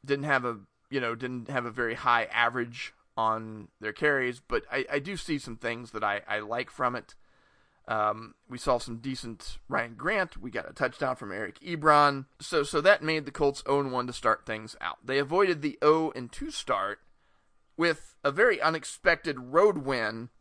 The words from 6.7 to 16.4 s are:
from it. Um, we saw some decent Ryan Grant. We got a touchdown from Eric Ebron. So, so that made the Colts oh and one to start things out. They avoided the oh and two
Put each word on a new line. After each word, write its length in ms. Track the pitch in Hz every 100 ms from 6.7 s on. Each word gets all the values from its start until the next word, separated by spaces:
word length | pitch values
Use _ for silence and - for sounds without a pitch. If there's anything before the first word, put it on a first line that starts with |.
from 240 | - 127 120
it. 180 | - - _ _ _ _ _ _ -
Um, 460 | 110 107 107 113 _ _
we 80 | 123
saw 220 | 143 123
some 180 | - 113
decent 600 | 135 131 120 107 - - -
Ryan 240 | - 117 104
Grant. 420 | 165 208 175 -
We 120 | 117
got 200 | 98 -
a 40 |
touchdown 440 | - 127 - 139 127
from 140 | 101
Eric 280 | 95 101 -
Ebron. 680 | 185 165 156 147 147 139 135 _
So, 240 | - 165
so 180 | 143 156
that 220 | 180 202
made 220 | 156 156 143
the 60 |
Colts 300 | - 143 143 -
oh 120 | 143
and 120 | 139
one 160 | 127 123
to 60 |
start 320 | 120 113 110 -
things 300 | 110 107 -
out. 240 | 87 - 113
They 140 | 135
avoided 420 | 139 175 190 160
the 160 | 147 -
oh 280 | 151 160 160 127
and 160 | 120
two 180 | -